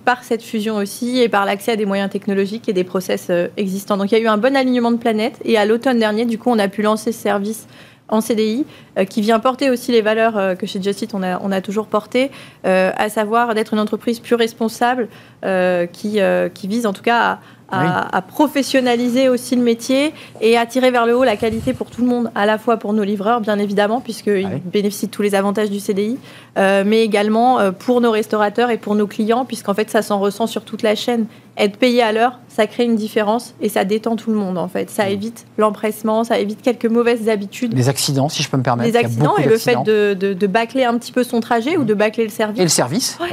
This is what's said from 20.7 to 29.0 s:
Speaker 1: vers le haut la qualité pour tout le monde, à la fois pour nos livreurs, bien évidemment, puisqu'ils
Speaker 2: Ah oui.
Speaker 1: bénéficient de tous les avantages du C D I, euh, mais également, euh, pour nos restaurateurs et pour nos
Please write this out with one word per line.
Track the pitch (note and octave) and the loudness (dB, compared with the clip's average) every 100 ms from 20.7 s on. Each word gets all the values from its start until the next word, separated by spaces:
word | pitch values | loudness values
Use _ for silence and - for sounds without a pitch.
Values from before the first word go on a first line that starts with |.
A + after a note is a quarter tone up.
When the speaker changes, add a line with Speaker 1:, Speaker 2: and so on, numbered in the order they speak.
| B3+ B3+ | 2 2
Speaker 1:
vers | B3 A#3 | 4 2
le | A#3+ | 4
haut | |
la | C4 G#3 | 2 2
qualité | A3+ A3+ B3+ | -2 -2 -4
pour | B3 - | -4 -8
tout | - | -2
le | B3 | 0
monde, | A#3+ A3+ | 0 -2
à | A3 G#3 | 0 2
la | G#3+ | 2
fois | A3+ A3+ | 0 0
pour | G#3 | 0
nos | G#3+ | -2
livreurs, | G3 G#3 G3+ A#3+ | 0 0 0 0
bien | G#3+ G#3 | 0 -2
évidemment, | G#3 G3+ G#3 A#3+ | 0 0 0 0
puisqu'ils | - - G#3 G3+ | -4 -6 -2 -2
Speaker 2:
Ah | F#3+ | -2
oui. | C3+ F3+ | -6 -4
Speaker 1:
bénéficient | G#3 G3+ G3+ A3 | -2 -2 -4 -8
de | |
tous | - | -2
les | G#3 G#3+ | 0 2
avantages | G3+ G#3 G#3 | 0 0 -2
du | G3+ | -2
C | G3 | -2
D | G3 | -2
I, | G#3 C4+ - - - - | -2 -4 -10 -20 -8 0
euh, | F#3+ G3 | 2 4
mais | G3 A3 | 4 2
également, | A3+ G3+ G#3+ A3 B3 B3 | 4 2 2 2 4 4
euh, | G3+ | 2
pour | F#3 - B3 | 0 0 2
nos | A#3 | 2
restaurateurs | G#3+ A3 G#3+ G#3 G#3+ A#3+ | 0 0 0 0 2 0
et | A3+ | 0
pour | G3+ | -2
nos | G#3 | 0